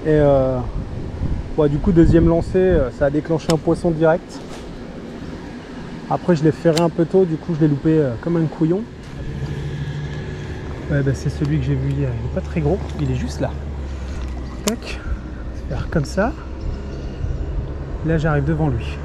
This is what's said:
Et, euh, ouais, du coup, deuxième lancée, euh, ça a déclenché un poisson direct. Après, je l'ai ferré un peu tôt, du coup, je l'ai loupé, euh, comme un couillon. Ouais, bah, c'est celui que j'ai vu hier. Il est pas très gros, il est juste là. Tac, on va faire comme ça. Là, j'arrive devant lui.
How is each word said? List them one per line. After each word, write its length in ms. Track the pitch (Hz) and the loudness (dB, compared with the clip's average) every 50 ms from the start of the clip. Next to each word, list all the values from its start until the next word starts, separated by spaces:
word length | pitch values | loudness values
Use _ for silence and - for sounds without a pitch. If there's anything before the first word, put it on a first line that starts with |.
| - | 4
Et, 40 | 156 | 6
euh, 500 | 151 151 147 143 139 135 131 131 131 123 120 117 - - - - - - - - - - - - - - - - - | 6 6 8 8 6 6 4 2 0 0 -2 -2 -4 -4 -6 -6 -6 -6 -6 -8 -6 -4 -2 -2 -2 -2 -4 -2 2
ouais, 140 | - 151 143 | 2 4 4
du 80 | 147 147 | 2 2
coup, 120 | - 202 | 2 4
deuxième 380 | 180 165 165 160 165 165 165 165 | 6 8 8 8 8 6 6 6
lancée, 300 | 165 170 165 - - 185 | 4 4 0 2 2 4
euh, 320 | 185 185 180 160 135 120 | 4 6 4 4 2 0
ça 160 | 107 - 147 | 0 0 0
a 40 | 139 | 2
déclenché 360 | 143 151 147 - 165 151 - - | 2 0 0 0 -2 0 2 2
un 60 | 160 | 2
poisson 340 | 151 - 170 165 - - 175 | 2 4 0 0 2 2 0
direct. 500 | 165 151 165 160 165 175 - - - - - - - - - - - - - - - - - - - - - - - - - - - - - - - - - - - - - - | 2 4 4 4 4 2 0 -10 -14 -14 -12 -12 -12 -12 -12 -12 -12 -12 -12 -12 -12 -12 -12 -12 -12 -10 -10 -10 -10 -10 -12 -12 -12 -12 -12 -12 -12 -12 -10 -10 -10 -12 -4 -4
Après, 260 | 147 135 - - 175 | -4 0 4 2 2
je 80 | 147 151 | 6 6
l'ai 80 | 156 | 2
ferré 300 | 139 - - 170 151 151 | 2 4 2 2 4 4
un 80 | 170 165 | 2 2
peu 160 | - - 165 | 2 0 0
tôt, 180 | 160 - 190 190 | 4 4 4 4
du 120 | 165 160 | 4 0
coup, 180 | 147 - - 170 | -4 -2 -4 2
je 60 | 147 | 4
l'ai 80 | 160 151 | 4 4
loupé, 300 | 143 135 - 160 160 156 | 4 2 2 4 4 4
euh, 120 | 147 127 117 110 | 4 2 -2 -4
comme 160 | - 170 170 | -2 0 0
un 80 | 165 160 | 2 0
couillon. 380 | 147 - - 165 160 175 202 240 - - - - - - - - - - - - - - - - - - - - - - - - - - - - - - - - - - - - - - - - - | 0 0 0 2 2 2 0 -2 -6 -12 -14 -14 -12 -10 -8 -8 -6 -6 -6 -6 -4 -4 -6 -6 -6 -6 -6 -6 -6 -6 -6 -6 -6 -6 -6 -8 -8 -8 -8 -8 -8 -8 -8 -8 -8 -8 -8 -4 0
Ouais, 100 | 156 139 | 0 2
bah, 120 | 135 139 131 | 2 2 0
c'est 160 | - - 143 | 0 -2 -4
celui 300 | - - 156 139 156 151 | -2 0 0 0 0 0
que 40 | 127 | 2
j'ai 120 | 135 143 | 0 0
vu 160 | 135 135 139 | 0 0 0
hier. 180 | 139 139 143 127 | 0 0 0 -2
Il 140 | 120 113 117 123 | -2 -4 -4 -4
est 40 | - | -4
pas 80 | 185 | -4
très 180 | 185 - - 170 | -4 -2 -2 0
gros, 180 | 151 147 180 202 - - - - | 2 2 0 0 -2 -6 -4 -2
il 100 | 147 131 | -2 0
est 40 | 131 | 0
juste 260 | 123 117 123 - - | -2 -2 -4 -4 -4
là. 100 | - - - - - - - - - - - - - - - - - - - - - - - - - | -4 -4 -4 -6 -8 -8 -6 -6 -6 -6 -6 -6 -6 -6 -6 -6 -6 -6 -6 -6 -8 -8 -8 -2 -2
Tac, 340 | - 233 - - - - - | -2 -2 -2 -6 -8 -8 -6
on 720 | - - - - - - - - - - - - - - | -4 -4 -4 -4 -4 -8 -10 -8 -8 -8 -8 -8 -6 -6
va 60 | 165 | -4
faire 120 | 156 - - | -4 -4 0
comme 160 | - 170 135 | 0 0 0
ça. 300 | - - 185 202 262 - - - - - - - - - - - - - - - - - - - - - - - - - - - - - - - - - - - | 2 0 0 0 0 0 -6 -10 -10 -10 -6 -6 -6 -6 -6 -6 -8 -8 -8 -8 -8 -6 -6 -4 -4 -4 -4 -4 -4 -4 -4 -4 -4 -6 -8 -8 -8 -8 -4 0
Là, 140 | 151 165 160 | 0 2 2
j'arrive 260 | 143 165 151 143 139 | 2 2 2 2 2
devant 240 | 147 165 151 160 147 | 2 2 2 2 2
lui. 300 | 123 113 76 - - - | 0 0 -2 -4 -6 -6